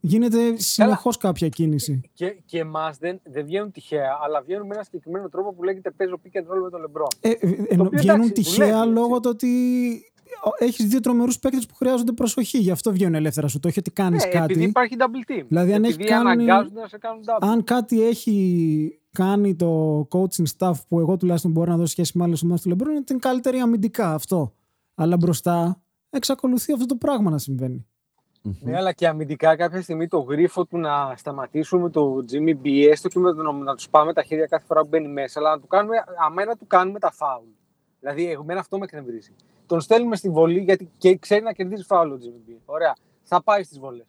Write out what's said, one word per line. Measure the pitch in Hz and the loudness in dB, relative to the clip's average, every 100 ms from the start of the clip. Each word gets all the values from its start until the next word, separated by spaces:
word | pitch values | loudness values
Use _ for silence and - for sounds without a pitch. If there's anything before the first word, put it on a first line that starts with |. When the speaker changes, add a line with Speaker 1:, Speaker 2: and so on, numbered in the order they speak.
Speaker 1:
Γίνεται | 165 208 240 226 233 226 | 2 2 4 2 2 0
συνεχώς | 202 - 214 208 247 233 | -2 2 4 4 0 0
κάποια | 196 170 165 | -2 0 -2
κίνηση. | - 165 151 143 135 - | 0 0 0 -2 -4 -6
Speaker 2:
Και, | _ 180 196 | _ -8 -8
και | _ 170 | _ -8
εμάς | 160 156 160 147 | -6 -4 -6 -6
δεν, | 170 185 | -8 -8
δεν | - 147 | -10 -10
βγαίνουν | 147 190 208 | -6 -6 -6
τυχαία, | - - 151 135 139 | -12 -6 -4 -2 -2
αλλά | 147 151 | -4 -4
βγαίνουν | 135 196 202 | -4 -10 -8
με | |
ένα | 208 | -10
συγκεκριμένο | 196 175 160 180 196 | -10 -14 -10 -10 -8
τρόπο | - 202 | -8 -8
που | 180 | -4
λέγεται | 175 190 190 | -6 -4 -8
παίζω | 196 190 180 | -4 -6 -6
pick | 185 190 | -8 -10
and | |
roll | 165 190 | -6 -6
με | 185 | -6
τον | 175 156 | -8 -12
LeBron. | 147 147 - | -4 -4 -2
Speaker 1:
Ε, | 220 | -2
ε, | 226 185 180 | 0 -2 -2
Speaker 2:
Το | 208 | 0
Speaker 1:
ενώ | 180 | 2
Speaker 2:
οποίο, | 185 - | 2 2
Speaker 1:
βγαίνουν | 175 214 | 4 4
Speaker 2:
εντάξει, | 233 202 | 4 0
Speaker 1:
τυχαία | 165 190 202 | -2 2 4
Speaker 2:
δουλεύει, | 220 | 4
έτσι. | 233 226 | 2 2
Speaker 1:
λόγω | 233 247 | 2 0
του | 240 | -2
ότι | 233 247 247 247 247 247 233 - _ _ 480 320 - | -2 0 0 2 0 -2 -4 -12 _ _ -6 -6 0
έχεις | 247 240 214 | 0 0 0
δύο | 254 | 2
τρομερούς | 247 240 247 240 | 2 2 2 0
παίκτες | 269 262 226 | -2 -2 -6
που | |
χρειάζονται | - 254 254 240 | -4 0 0 0
προσοχή. | 233 240 233 214 262 | 0 -2 -2 -2 2
Γι' | 185 | 2
αυτό | 175 - | 0 0
βγαίνουν | 190 190 | 2 2
ελεύθερα | 160 151 147 147 | 2 0 0 -2
σου. | - | -2
Το | 175 | -2
όχι | 165 | -2
ότι | 175 | -4
κάνεις | - 190 170 | -2 0 2
Speaker 2:
Ναι, | 185 | 2
Speaker 1:
κάτι. | 180 160 | 0 2
Speaker 2:
επειδή | 180 | 2
υπάρχει | 175 214 247 233 | 2 2 0 0
double | 254 254 233 | -2 -2 -6
team. | 254 127 | -6 0
Speaker 1:
Δηλαδή, | 165 180 | 2 2
αν | 208 | 4
Speaker 2:
Επειδή | 226 160 | 2 0
Speaker 1:
έχει | 208 | 2
κάνει, | 233 240 | 2 4
Speaker 2:
αναγκάζονται | 233 233 196 - 208 | 2 4 4 2 -8
να | 214 | -14
σε | 214 | -10
κάνουν | 226 226 220 | -10 -10 -2
double. | 226 196 | 0 2
Speaker 1:
αν | 226 | 0
κάτι | - 247 233 226 226 | 2 -2 0 2 2
έχει | 233 - 202 190 175 160 156 156 - _ | 0 0 0 2 2 2 0 -4 -8 _
κάνει | - 185 202 202 | -2 0 2 0
το | 170 175 160 156 151 143 | 0 0 2 0 0 -2
coaching | 180 185 - 160 - | -2 -2 -2 -4 0
staff | 185 165 - | -2 -2 -2
που | 170 | 0
εγώ | 160 185 | 0 0
τουλάχιστον | 180 170 175 | 0 0 0
μπορώ | 160 170 | 0 0
να | 170 | 0
δώσω | 170 | 0
σχέση | - 170 175 | -2 -2 0
με | |
άλλες | 170 160 | 0 0
ομάδες | 170 175 | 0 -2
του | 185 | -2
LeBron, | 180 269 | -2 -2
είναι | 302 | -4
ότι | 262 | -4
είναι | 254 | -4
καλύτερη | 262 254 254 254 | -2 0 0 0
αμυντικά | 247 233 208 - 190 | 0 0 -2 0 -2
αυτό. | 156 - 180 131 _ _ _ _ | -2 -2 -2 -2 _ _ _ _
Αλλά | - 156 175 | -2 2 2
μπροστά | 170 160 - 170 170 185 _ _ _ | 2 0 0 0 0 -4 _ _ _
εξακολουθεί | 277 240 269 262 247 - | -6 -4 -2 0 -2 -2
αυτό | 285 240 | -2 -2
το | 247 | -2
πράγμα | 294 262 202 | -2 0 0
να | 151 | 0
συμβαίνει. | 135 131 127 127 117 _ _ _ _ _ | -4 -6 -6 -8 -14 _ _ _ _ _
Speaker 3:
Μμμ. | 104 95 | -12 -8
Speaker 2:
Ναι, | 127 170 | -6 -2
αλλά | 190 | -2
και | 175 170 | 0 0
αμυντικά | 156 147 147 160 160 | 0 -6 2 4 4
κάποια | 175 180 | 2 -2
στιγμή | 175 160 170 | -6 -6 -2
το | 170 | -2
γρίφο | 127 147 180 - | -2 2 2 2
του | 170 175 | -4 -2
να | 156 143 139 123 | -2 -2 -2 -6
σταματήσουμε | - 139 127 151 156 185 175 | -10 -8 -6 -6 0 0 0
το | 160 143 135 120 | 0 0 0 -4
Jimmy | 135 160 147 139 | -2 0 0 2
B, | 139 147 | 6 6
έστω | 151 185 | 6 2
και | 180 | 2
με | 180 | 2
το | 156 | 2
να, | 156 | -4
να | 143 139 | -4 -6
τους | 135 - | -6 2
πάμε | 156 151 | 4 4
τα | 160 | 0
χέρια | 156 156 156 | -2 -2 -2
κάθε | 160 _ | -2 _
φορά | 156 | 0
που | 151 | 2
μπαίνει | 160 147 | 0 -2
μέσα, | 143 135 - | -6 -6 -2
αλλά | 151 | 0
να | 151 | 0
του | 127 | 0
κάνουμε, | 190 208 226 - 180 156 | 0 2 -2 -4 -2 -2
αμένα | 170 208 233 | 0 -4 -6
του | 208 | 2
κάνουμε | 185 185 202 | 2 2 -2
τα | 185 | -4
φάουλ. | - 147 127 113 _ _ _ _ _ | -4 -6 -6 -12 _ _ _ _ _
Δηλαδή, | 135 143 175 | -10 -6 -6
εμένα | 151 151 185 | -6 -8 -8
αυτό | - 196 | -6 -8
με | |
εκνευρίζει. | 196 151 131 113 101 _ _ _ _ | -8 -12 -12 -14 -16 _ _ _ _
Τον | 170 | -4
στέλνουμε | 147 226 240 214 | 4 2 4 -2
στη | 196 | -2
βολή | 160 165 175 | 4 4 4
γιατί | 190 190 185 _ | 2 0 0 _
και | 185 185 | 4 4
ξέρει | - 208 | 2 0
να | 226 | 0
κερδίζει | 202 185 208 | -6 -8 -8
φάουλ | 175 190 165 | 0 2 2
ο | 135 | -2
Jimmy | 120 120 113 | -14 -18 -20
B. | 113 | -20
Ωραία. | - 151 165 127 _ _ | -12 -2 -2 -2 _ _
Θα | _ 175 | _ -2
πάει | 190 208 | 2 0
στις | 180 143 | -2 -14
βολές. | 135 120 | -16 -16